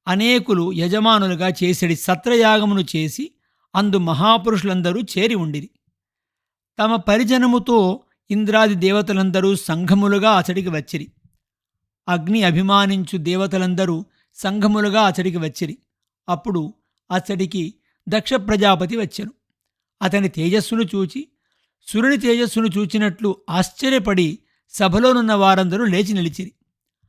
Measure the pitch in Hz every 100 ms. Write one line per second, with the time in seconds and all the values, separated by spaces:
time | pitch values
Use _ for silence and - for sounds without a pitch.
0 | - 190 226 247 - 180 170 175 175 208
1 | 220 220 190 170 185 - 180 180 175 160
2 | - 185 240 233 220 214 208 196 170 160
3 | 156 - 302 _ _ _ _ 190 202 196
4 | 170 147 208 226 214 214 196 185 175 202
5 | 214 185 220 214 160 147 165 _ _ _
6 | _ _ _ _ _ _ _ - 220 226
7 | 190 214 233 254 247 240 - 233 185 226
8 | _ _ - 208 214 220 214 190 185 208
9 | 202 196 190 185 190 196 - 160 180 196
10 | 202 202 220 196 175 185 180 156 - 156
11 | 151 _ _ _ _ _ _ _ _ _
12 | - 175 160 220 185 160 190 202 196 196
13 | 175 185 156 185 190 190 185 180 185 165
14 | 208 _ _ - 196 208 208 214 208 214
15 | 208 - 185 170 156 - 160 - _ _
16 | _ _ - 175 240 175 156 - _ _
17 | - 180 185 190 185 190 165 - _ _
18 | - 208 - 254 202 214 202 180 180 226
19 | 196 - 208 - _ _ _ _ _ _
20 | 190 202 196 160 165 208 - 226 202 196
21 | 185 262 311 _ _ _ _ _ - 214
22 | 254 277 240 233 240 220 226 185 202 214
23 | 208 - 208 185 - 170 180 - 269 262
24 | 202 185 160 113 _ _ _ - 190 196
25 | 254 247 226 208 196 190 185 196 233 180
26 | 202 202 170 - 185 - _ _ _ _